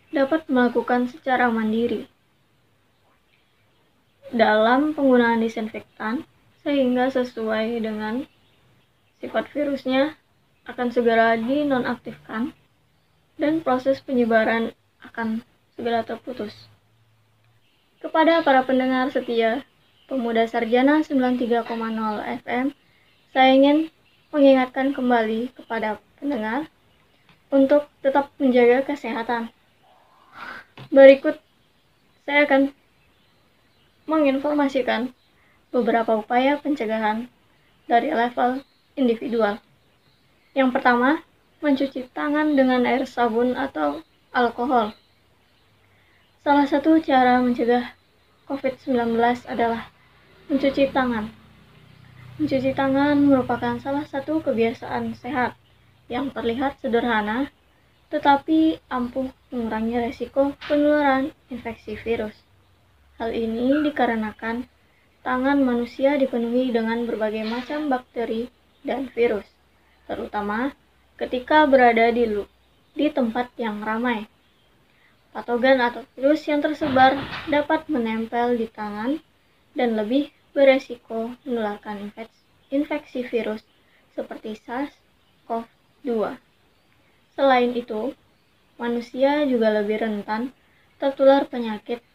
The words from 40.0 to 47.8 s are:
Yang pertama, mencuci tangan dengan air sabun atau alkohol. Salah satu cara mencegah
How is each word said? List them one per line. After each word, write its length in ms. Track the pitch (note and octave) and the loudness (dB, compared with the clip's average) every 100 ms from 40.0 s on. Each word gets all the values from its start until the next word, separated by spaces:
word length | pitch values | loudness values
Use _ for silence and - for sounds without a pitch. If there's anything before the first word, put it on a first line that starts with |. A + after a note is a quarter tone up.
| _ _ _ _ _ C4+ | _ _ _ _ _ 0
Yang 140 | C4 | 0
pertama, 480 | C4+ B3+ A#3+ B3+ D#4+ - _ _ - | 2 2 2 2 0 -6 _ _ -6
mencuci 480 | D4+ C4+ C4+ C4 B3 | -2 0 -2 -6 -10
tangan 480 | - D4+ D4+ D4+ C#4 | -6 -2 0 2 2
dengan 240 | C4 B3 A#3+ | 4 2 0
air 180 | B3 C4 | 0 -2
sabun 480 | - A#3+ A3+ B3 | -2 0 0 -2
atau 480 | C4 C4+ D#4 D4 D4+ - _ _ | -2 -6 -2 -4 -4 -12 _ _
alkohol. 560 | - A#3 A#3 B3+ B3 G#3+ - _ _ _ _ _ _ _ _ _ _ _ _ _ _ | -2 -2 -2 0 0 0 -6 _ _ _ _ _ _ _ _ _ _ _ _ _ _
Salah 240 | D4+ C#4+ C#4 | 2 2 4
satu 320 | C#4+ D#4 D#4+ | 2 4 4
cara 400 | D#4+ B3+ B3+ B3 | 4 4 4 4
mencegah 560 | B3 A#3+ A#3 B3 | 2 0 2 0